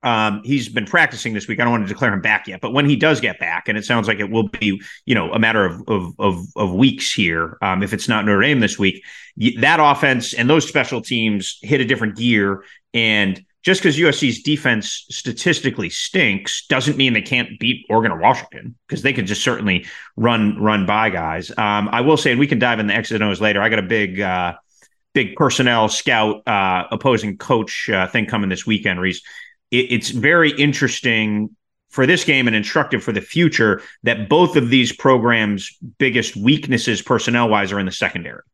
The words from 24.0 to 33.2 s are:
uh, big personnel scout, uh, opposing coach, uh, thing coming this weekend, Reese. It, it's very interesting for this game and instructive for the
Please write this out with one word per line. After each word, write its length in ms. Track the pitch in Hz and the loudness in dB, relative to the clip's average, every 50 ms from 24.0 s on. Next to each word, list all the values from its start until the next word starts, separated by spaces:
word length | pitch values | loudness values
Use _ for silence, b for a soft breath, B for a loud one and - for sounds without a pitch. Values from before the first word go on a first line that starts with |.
| 104 95 92 95 | 0 -2 -2 -4
uh, 360 | 104 95 90 90 90 87 85 - _ _ b b b b b b _ _ _ | -4 -2 -2 -2 -2 -4 -6 -8 _ _ b b b b b b _ _ _
big 220 | 139 123 95 - | -2 -2 -2 0
personnel 540 | - 156 135 - - 131 123 120 117 110 107 | 0 0 0 2 2 2 2 4 4 2 2
scout, 520 | - - - - 127 113 107 107 107 - - - | 0 -2 -2 0 2 2 2 0 -2 -4 -4 -2
uh, 380 | 113 101 98 95 92 90 87 - | 0 0 0 0 0 -2 -2 -4
opposing 480 | - 110 - 135 127 110 - 104 98 - | -8 -2 0 2 2 2 0 -4 -8 -8
coach, 500 | - - 135 117 110 - - - - - | -2 0 0 0 0 -4 -6 -8 -4 -2
uh, 180 | 110 95 92 92 | 0 0 -2 0
thing 180 | - 120 110 | 0 -2 -2
coming 240 | - - 110 101 95 | -2 -2 -2 -2 -2
this 160 | 92 90 - | -4 -4 -2
weekend, 340 | - 110 101 - 104 92 90 | -2 -2 0 0 -2 -2 0
Reese. 220 | 92 92 90 - B B B B B B B B _ _ | -2 -2 -4 -4 B B B B B B B B _ _
It, 220 | - 123 131 123 | 0 0 0 0
it's 180 | 123 120 - - | -2 -4 -4 -4
very 420 | - 123 120 143 170 175 165 151 | -6 -2 0 2 4 4 4 2
interesting 1040 | 147 - 139 147 147 - 143 127 - - - 131 117 110 110 107 104 104 107 107 - _ _ _ _ _ _ _ | 2 2 2 2 2 2 0 -2 -2 -2 -2 0 0 0 0 0 0 -2 -4 -6 -8 _ _ _ _ _ _ _
for 160 | - - 165 175 | -2 0 2 4
this 160 | 180 170 - | 4 2 2
game 240 | - 147 135 131 120 | 2 2 2 2 2
and 80 | 113 | 2
instructive 480 | 107 101 - - 156 143 - - 113 - | 0 -2 0 0 -2 0 0 -2 -4 -2
for 80 | - | -2
the 100 | 110 101 | -4 -4